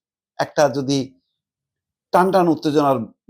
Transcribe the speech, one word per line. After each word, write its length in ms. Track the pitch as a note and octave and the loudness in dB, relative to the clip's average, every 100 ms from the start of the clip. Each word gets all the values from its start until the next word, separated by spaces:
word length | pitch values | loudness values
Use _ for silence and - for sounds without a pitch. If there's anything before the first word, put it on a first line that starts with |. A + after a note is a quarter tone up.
| _ _ _ - | _ _ _ -8
একটা 320 | D3+ - C#3+ | -4 0 0
যদি 500 | C#3 C3 C#3 C3+ _ _ _ _ _ _ _ _ _ _ | 0 -4 -4 -6 _ _ _ _ _ _ _ _ _ _
টানটান 360 | F3+ F#3 F3 F3 | 0 2 2 0
উত্তেজনার 500 | D3+ D#3 D3 C#3+ B2+ A2 _ | 0 -2 0 0 -2 -6 _